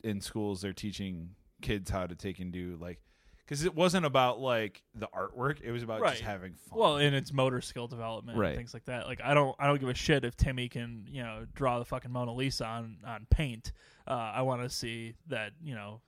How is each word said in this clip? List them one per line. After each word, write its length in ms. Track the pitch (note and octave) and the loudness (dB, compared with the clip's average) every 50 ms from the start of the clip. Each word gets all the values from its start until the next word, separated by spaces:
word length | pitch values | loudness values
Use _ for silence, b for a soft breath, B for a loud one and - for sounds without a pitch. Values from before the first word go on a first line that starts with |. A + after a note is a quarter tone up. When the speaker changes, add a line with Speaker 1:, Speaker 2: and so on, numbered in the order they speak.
| - | -4
Speaker 1:
in 180 | A2 G2+ G2 | -4 -2 -2
schools 400 | - - - A2+ G#2 G#2 G2 F2+ | -4 -4 -4 -2 -2 0 -2 -2
they're 120 | G2+ F#2+ F2+ | -4 -6 -6
teaching 580 | - - G#2 F#2 - G2+ F#2+ F#2 E2 E2 F2 G2 - _ _ _ _ | -4 -6 -6 -4 -4 -4 -4 -4 -6 -8 -10 -14 -18 _ _ _ _
kids 280 | - - G#2+ G2+ F2+ - | -2 -2 -2 -2 -2 -2
how 160 | - F#2+ F2+ | -2 -2 -2
to 80 | E2+ F2 | -2 -6
take 240 | - - G2 F2 F#2 | -6 -6 -6 -6 -6
and 120 | F#2 F2+ | -8 -6
do, 260 | F2 F2+ F2+ F2+ F2 D#2+ | -6 -6 -6 -8 -8 -10
like, 180 | E2+ F2 F2 - b b b b b b b b b | -10 -12 -12 -14 b b b b b b b b b
'cause 180 | - D3 C#3+ D#3+ | -8 -4 -2 -2
it 120 | F3+ E3+ | 0 2
wasn't 300 | D#3 F3+ F3+ F3 F#3+ E3 | 4 4 4 6 4 2
about, 320 | C#3+ C3 C3+ B2+ B2 A#2+ A2+ | 4 6 6 6 6 4 2
like, 420 | C3+ B2+ A#2+ A2+ A2 G2 - - _ _ - | 0 2 2 2 0 -2 -6 -12 _ _ -10
the 120 | A2 G#2+ | -8 -8
artwork, 540 | - - F#2 F#2+ G2+ - B2 B2 C#3+ D3+ - | -6 -4 -4 -6 -4 -4 -2 0 0 0 -2
it 100 | - A#2 | -4 -6
was 120 | A#2+ A#2+ A#2+ | -4 -4 -4
about 160 | A2+ A2 A2 | -4 0 2
just 200 | A3 E3 B2+ A2+ | 2 2 2 2
Speaker 2:
Right. 0 | |
Speaker 1:
having 320 | A2 G#2+ G2+ F#2 F#2 F#2 E2 | -2 -4 -6 -6 -8 -10 -12
fun. 260 | - - - - A3 | -16 -18 -6 2 6
Speaker 2:
Well, 180 | A3 E3 D3+ | 6 6 8
and 180 | C#3+ D3 C#3+ C#3 | 8 6 6 6
it's 160 | C3+ C3 - C#3+ | 4 2 0 2
motor 280 | C3+ C3 C3 B2+ A#2+ | 4 4 4 2 0
skill 260 | - - - B2 A#2+ | -4 -6 -8 -8 -8
development 500 | A#2+ B2 A#2 A2+ A2+ A2+ G#2+ - A#2+ A2+ | -8 -6 -6 -6 -6 -6 -6 -8 -4 0
Speaker 1:
Right. 120 | A2 G2+ E2 | 2 2 2
Speaker 2:
and 80 | C2 | 0
things 160 | A#2+ A#2+ A#2+ - | -2 -6 -10 -12
like 120 | A2+ - | -12 -8
that. 200 | C3 B2 A#2 - | -8 -6 -6 -4
Like, 160 | - B2+ - | -6 -6 -4
I 120 | A#2 C3 C#3+ | 2 6 6
don't, 200 | D3 C#3+ C3 - - | 6 6 6 2 2
I 80 | C#3+ | 4
don't 120 | C#3+ D3 C#3 | 4 4 4
give 100 | C3+ B2+ | 2 0
a 40 | B2+ | 0
shit 300 | - - - D3+ C3+ B2 | 2 4 4 4 4 4
if 100 | A#2+ - | 0 2
Timmy 300 | - - C#3+ C3 B2+ B2 A#2+ | 4 4 4 4 0 -4 -4
can, 360 | - B2 A#2+ A#2 A#2 A2 G2 C#3 | -4 -6 -6 -6 -8 -12 -12 -10
you 100 | C#3+ C3+ | -8 -8
know, 240 | A#2+ A2+ A2 A2 A2+ A2+ - | -8 -8 -8 -10 -12 -12 -4
draw 240 | - C#3 B2+ A#2+ | 0 2 2 2
the 80 | A#2+ A#2+ | 2 0
fucking 260 | - C3 B2+ - B2 | -2 -4 -6 -4 -4
Mona 220 | B2 B2 B2 A#2+ A#2+ | -4 -2 -2 -2 -2
Lisa 320 | B2+ C3+ C3+ C3 - A#2+ | 0 0 0 0 -2 -4
on, 320 | A2+ A2+ A#2 A#2 A2+ G#2+ - G2+ | -4 -4 -6 -8 -10 -12 -14 -12
on 220 | A#2+ A2+ G#2 A2+ - | -10 -10 -10 4 4
paint. 420 | - - D#3 C3 A2+ A2+ - - b b b b b b b | 4 4 4 0 -4 -6 -10 -12 b b b b b b b
Uh, 40 | - C3 A#2+ A2+ A2 G2 | -4 -2 -2 -2 -2 0
I 80 | C3 | 0
wanna 280 | C3 C3 B2+ A#2+ B2 B2 | 0 2 0 0 -2 -4
see 440 | - - B2+ A#2 A2+ A#2 A2+ A2+ A#2 - _ | -4 -4 -4 -6 -6 -6 -8 -10 -12 -14 _
that, 260 | D#3+ C3 A2 G#2+ G#2 - D#3+ | -6 -4 -4 -4 -6 -8 -12
you 140 | E3+ D3+ B2 | -10 -10 -8
know, 260 | G#2+ G2+ G#2 G#2+ A#2 - | -8 -8 -10 -14 -16 -20